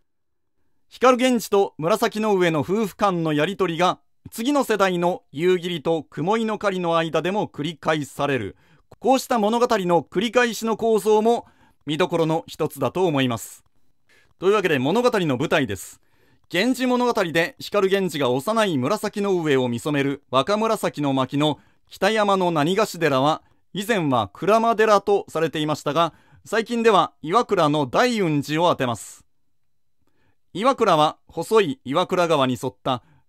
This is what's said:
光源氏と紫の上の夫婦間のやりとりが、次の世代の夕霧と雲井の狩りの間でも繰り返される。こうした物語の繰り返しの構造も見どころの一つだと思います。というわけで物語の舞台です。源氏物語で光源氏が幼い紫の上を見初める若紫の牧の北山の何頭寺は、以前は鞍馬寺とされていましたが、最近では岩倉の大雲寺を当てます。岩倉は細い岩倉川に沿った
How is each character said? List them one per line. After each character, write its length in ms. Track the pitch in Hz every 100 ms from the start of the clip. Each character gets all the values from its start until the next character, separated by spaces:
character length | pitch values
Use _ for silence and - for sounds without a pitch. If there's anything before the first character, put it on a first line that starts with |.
| _ _ _ _ _ _ _ _ _
光 280 | - 247 247
源 220 | 254 240
氏 100 | -
と 260 | 202 196 -
紫 400 | 156 214 226 214
の 160 | 220
上 160 | 190 175
の 100 | 156
夫 260 | 135 208 214
婦 100 | -
間 260 | 202 175
の 100 | 160
や 140 | 147 160
り 100 | 202
と 120 | 185
り 100 | 160
が、 220 | 180 147 _ _ -
次 200 | - 233
の 120 | 294
世 140 | 240 208
代 200 | 196 175
の 240 | 175 180 -
夕 300 | 135 180 185
霧 220 | 175 170
と 180 | 170 165
雲 360 | - - 160 226
井 60 |
の 140 | 220 208
狩 200 | 202 185
り 20 |
の 180 | 170 165
間 240 | 165 160
で 80 | 160
も 160 | 208 165
繰 160 | -
り 140 | 151 165
返 280 | 165 160
さ 220 | 135 - 143
れ 140 | 131
る。 160 | 98 - _ _ _ -
こ 160 | 208
う 40 | 262
し 100 | -
た 100 | 247
物 220 | 208 233
語 60 | 247
の 320 | 226 180 170
繰 180 | 135 180
り 120 | 233
返 220 | 247 240
し 100 | 208
の 120 | 226 226
構 220 | 226 214
造 220 | 196 214
も 260 | 220 233 - _ _ _
見 140 | - 151
ど 100 | 175
こ 100 | 170
ろ 80 | 160
の 180 | 165 -
一 220 | - 151
つ 120 | 139
だ 100 | 127
と 160 | 175 185
思 160 | 139
い 60 | 131
ま 100 | 113
す。 260 | - - _ _ _ _ _ _ _ _
と 80 | 180
い 40 |
う 20 |
わ 80 | 214
け 60 | 180
で 100 | 143
物 240 | 131 220
語 80 | 247 226
の 160 | 160 123
舞 120 | 156
台 180 | 165 123
で 100 | 98
す。 240 | - - _ _ _ _ _
源 240 | 170 240 247
氏 100 | 254
物 260 | 247 247
語 120 | 233
で 320 | 180 156 175 -
光 300 | - 208 190
源 220 | 196 185
氏 80 | 160
が 120 | 127
幼 340 | 127 214 226
い 140 | 208 147
紫 420 | 127 208 208 208
の 140 | 202 185
上 140 | 156 135
を 120 | 127
見 100 | 117
初 140 | 156
め 100 | 143
る 200 | 139 131 -
若 260 | 127 135 208
紫 460 | 220 220 185 147
の 100 | 143
牧 240 | 135 127 143
の 220 | 151 139 _ _ _
北 220 | - 190
山 260 | 220 202 190
の 140 | 175
何 240 | 160 147 190
頭 220 | 208 175
寺 220 | 160 131
は、 220 | 143 156 - _ _
以 100 | 175 208
前 220 | 196 151
は 220 | 123 101
鞍 260 | - 165 220
馬 180 | 226 208
寺 240 | 220 202
と 260 | 208 202 -
さ 120 | 160
れ 100 | 160
て 80 | 165
い 80 | 151
ま 80 |
し 80 | 143
た 100 | 156
が、 220 | 147 165 - _ -
最 200 | - 214
近 180 | 226 240
で 80 | 226
は 220 | 190 156 -
岩 220 | 151 214
倉 240 | 247 190 151
の 180 | 151 135
大 320 | 170 247 226
雲 240 | 175 147
寺 200 | 139 156
を 80 | 170
当 60 | 139
て 100 | 127
ま 100 | 113
す。 280 | - - _ _ _ _ _ _ _ _ _ _ _ _ _
岩 220 | 165 226
倉 220 | - 214 160
は 220 | 151 - _
細 340 | - 170 220
い 200 | 180 131
岩 220 | 120 147 180
倉 220 | 180 170
川 180 | 156 131
に 100 | 123
沿 100 | 131
っ 60 | -
た 200 | 143 123 - _